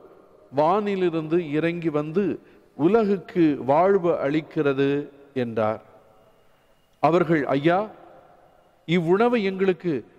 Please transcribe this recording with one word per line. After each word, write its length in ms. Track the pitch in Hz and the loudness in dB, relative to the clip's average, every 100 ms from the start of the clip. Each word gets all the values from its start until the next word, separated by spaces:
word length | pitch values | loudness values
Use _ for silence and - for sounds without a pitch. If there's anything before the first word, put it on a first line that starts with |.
| - - _ _ - 127 | -14 -20 _ _ -8 0
வானிலிருந்து 960 | 151 196 208 196 180 160 156 170 165 | 2 2 0 -2 -2 -2 -2 -2 -2
இறங்கி 380 | 147 160 170 165 | -2 -2 -2 -4
வந்து 500 | 147 151 160 196 113 - - _ | -4 -2 -2 -2 -4 -10 -20 _
உலகுக்கு 880 | - 151 226 208 196 - 185 160 131 | -2 2 2 2 -2 -4 0 2 2
வாழ்வு 480 | 120 147 185 202 175 | 2 2 4 2 2
அளிக்கிறது" 960 | 156 135 151 156 - 143 135 139 143 143 - - | 0 0 -2 -4 -4 -2 0 0 0 -6 -16 -10
என்றார். 480 | 131 120 113 107 110 - - _ _ _ _ _ _ _ _ _ _ | -6 -4 -2 -2 -2 -10 -20 _ _ _ _ _ _ _ _ _ _
அவர்கள், 460 | 143 170 160 165 131 | 2 2 2 0 0
"ஐயா, 440 | 139 147 175 214 - - - _ _ _ _ _ _ - | 0 2 0 -2 -12 -20 -20 _ _ _ _ _ _ -2
இவ்வுணவை 560 | 175 165 190 240 240 | -2 2 2 2 0
எங்களுக்கு 600 | 196 190 190 185 175 135 - | -2 0 0 0 -2 -4 -6